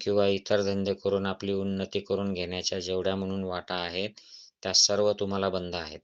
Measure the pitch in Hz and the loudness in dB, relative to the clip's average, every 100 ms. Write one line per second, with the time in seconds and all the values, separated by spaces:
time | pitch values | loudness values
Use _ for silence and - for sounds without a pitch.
0 | 107 101 101 98 - 104 98 98 98 98 | 0 4 4 2 2 2 2 0 0 0
1 | 98 98 98 95 98 98 98 98 95 101 | 0 0 0 -2 -2 -2 0 -2 -2 -4
2 | 101 98 98 92 87 92 87 98 87 92 | -2 -2 0 -2 -4 -4 -4 -4 -2 0
3 | 92 95 95 95 92 90 - 90 87 87 | 0 0 -2 -2 -4 -6 -4 -4 -4 -4
4 | 104 104 - - - _ 95 92 - 101 | -6 -8 -20 -20 -20 _ 0 4 4 4
5 | 104 104 98 98 98 92 90 87 78 78 | 4 2 0 0 0 0 -4 -6 -8 -12